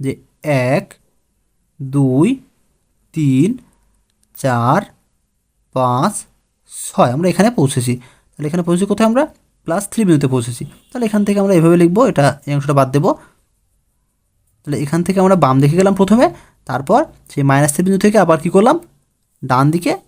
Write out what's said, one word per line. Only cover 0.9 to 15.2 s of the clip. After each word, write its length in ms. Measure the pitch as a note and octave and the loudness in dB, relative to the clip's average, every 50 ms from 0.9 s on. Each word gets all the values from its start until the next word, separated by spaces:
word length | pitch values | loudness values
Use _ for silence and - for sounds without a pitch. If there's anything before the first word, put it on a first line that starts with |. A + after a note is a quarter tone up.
| - _ _ _ _ _ _ _ _ _ _ _ _ _ _ _ _ - C#3 | -14 _ _ _ _ _ _ _ _ _ _ _ _ _ _ _ _ -14 -12
দুই, 460 | C3 C3 C#3+ C#3 C3 B2+ C3+ D#3+ A3+ C4+ C4 - _ _ _ _ _ _ _ _ _ _ _ _ _ - | -6 -2 0 0 2 2 2 2 0 0 -4 -8 _ _ _ _ _ _ _ _ _ _ _ _ _ -8
তিন, 360 | D#3+ D3+ C#3 C3 C3 D#3 G3+ B3+ - - _ _ _ _ _ _ _ _ _ _ _ _ _ _ - | -4 -2 0 2 2 2 0 -2 -6 -12 _ _ _ _ _ _ _ _ _ _ _ _ _ _ -8
চার, 420 | - C3+ B2 A#2+ A#2 B2 D3 F#3+ G#3 - _ _ _ _ _ _ _ _ _ _ _ _ _ _ _ _ - | -4 -2 -2 0 0 0 0 0 -2 -6 _ _ _ _ _ _ _ _ _ _ _ _ _ _ _ _ -4
পাঁচ, 420 | C3 B2+ B2 B2 B2 D#3 G#3 G#3 - - _ _ _ _ _ _ _ _ _ - - - | -2 -2 0 0 0 -2 -2 -4 -6 -12 _ _ _ _ _ _ _ _ _ -20 -18 -16
ছয়, 240 | - - - F3 B2 A#2+ | -6 -2 0 0 0 0
আমরা 160 | C#3+ F3 F#3 | 0 -2 -2
এখানে 220 | E3+ - F#3+ A#3+ | 0 2 0 0
পৌঁছেছি। 420 | A#3+ - C3 C3+ - C3 A#2+ B2 A#2+ B2+ - - _ _ _ _ _ | 0 0 -2 -2 -2 -2 -4 -4 -4 -6 -8 -14 _ _ _ _ _
তাহলে 140 | - D3 | -12 -10
এখানে 160 | D3+ D#3+ F3+ E3+ | -6 -6 -4 -2
পৌঁছেছি 240 | E3+ F3 F3 G3 | -2 -2 -2 -2
কোথায়? 220 | G3 G#3 G#3 A3 A3 | -2 0 0 0 0
আমরা 160 | A3+ B3+ D4+ D4+ - _ _ _ _ _ _ | 2 0 -2 -2 -6 _ _ _ _ _ _
প্লাস 240 | - E3 G3 G#3 - | -6 -6 -6 -6 -6
থ্রি 160 | - - A3+ | -4 -2 2
বিন্দুতে 240 | F3+ E3 C#3+ C#3+ C3+ | 2 2 2 2 0
পৌঁছেছি। 360 | B2+ B2+ A#2+ A#2+ A#2+ - C#3+ | -2 -2 -4 -6 -8 -12 -14
তাহলে 420 | C#3 - _ _ _ - B3 A#3+ | -16 -16 _ _ _ -8 -6 -4
এখান 180 | G#3+ A3 G#3+ G3+ | -2 -2 -2 0
থেকে 160 | G3+ G3+ G3+ | 0 0 0
আমরা 140 | G3 G3 G3 | 2 2 2
এভাবে 220 | E3 D#3 E3 F3 | 4 4 4 4
লিখবো, 300 | F3 F3 E3+ F3 A3 C4 | 4 4 2 2 2 2
এটা 340 | G#3 - - C#3+ C#3+ C#3+ - - | 2 2 0 0 0 -2 -4 -6
এই 80 | C#3+ C#3+ | -6 -6
অংশটা 180 | C#3+ C#3 D3 D3 | -4 -2 0 0
বাদ 160 | C#3 C3+ B2+ | 0 0 0
দেবো। 200 | B2+ C#3+ D#3 G#3+ D4+ - - _ _ _ _ _ _ _ _ _ _ _ _ _ _ _ _ _ _ _ _ _ _ _ _ _ _ _ _ | 0 0 0 0 -2 -4 -8 _ _ _ _ _ _ _ _ _ _ _ _ _ _ _ _ _ _ _ _ _ _ _ _ _ _ _ _
তাহলে 200 | D3+ C#3+ G#2+ D3+ | -8 -6 -6 -4
এখান 180 | C#3+ - E3 F3 | -4 -2 -4 -4
থেকে 180 | - F#3 G3 | -2 -2 0